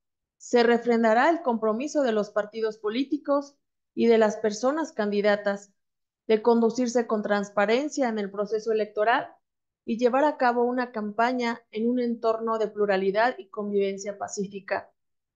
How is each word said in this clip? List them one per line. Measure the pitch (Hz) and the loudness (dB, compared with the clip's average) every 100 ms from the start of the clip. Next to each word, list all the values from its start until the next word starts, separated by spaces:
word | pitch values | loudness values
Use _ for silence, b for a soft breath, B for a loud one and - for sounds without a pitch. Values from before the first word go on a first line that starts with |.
| _ _ _ _ | _ _ _ _
se | - 240 | -2 2
refrendará | 233 233 240 233 226 226 294 | 4 2 2 2 4 4 4
el | 330 | 2
compromiso | 262 226 220 220 294 302 | 0 -2 0 -2 -2 0
de | 262 | 0
los | 214 202 | 0 0
partidos | 214 208 226 220 220 | -2 -4 -4 -6 -4
políticos | 208 233 269 294 - 285 285 _ _ _ _ | -6 -4 -4 -4 0 -2 -2 _ _ _ _
y | - 233 | 0 4
de | 226 | 6
las | 214 208 | 4 2
personas | 220 208 254 311 302 | -4 -2 -2 -2 -4
candidatas | - 208 202 202 208 202 196 - _ _ _ _ _ - | -4 -2 2 2 2 0 -6 -8 _ _ _ _ _ 0
de | 220 | 2
conducirse | 226 233 226 233 247 240 233 | 4 4 4 2 0 0 0
con | 220 | -2
transparencia | 208 202 202 208 202 240 294 294 247 | 0 -2 -2 0 2 2 0 -2 -2
en | 214 | -2
el | 196 | -6
proceso | 196 202 214 226 | -4 -4 -4 -2
electoral | 220 208 - 220 247 - - _ _ _ _ | -2 -2 0 2 2 -2 -14 _ _ _ _
y | - 226 | -8 0
llevar | 240 262 | 2 4
a | 294 294 | 0 2
cabo | 247 240 | 0 2
una | 240 254 247 | 0 -2 -4
campaña | 226 208 208 240 254 233 226 _ | -6 -8 0 0 0 -4 -4 _
en | 214 233 | -4 -2
un | 247 | 0
entorno | 240 226 226 226 226 226 | -2 -2 -2 -2 -2 -2
de | 208 | -2
pluralidad | 208 202 190 196 202 240 254 | -2 0 2 2 2 0 0
y | - | -12
convivencia | 214 208 202 196 196 202 202 | -8 -4 0 0 -2 -10 -10
pacífica, | 202 - 196 202 - 196 - _ _ _ _ | -10 -6 -8 -8 -6 -6 -6 _ _ _ _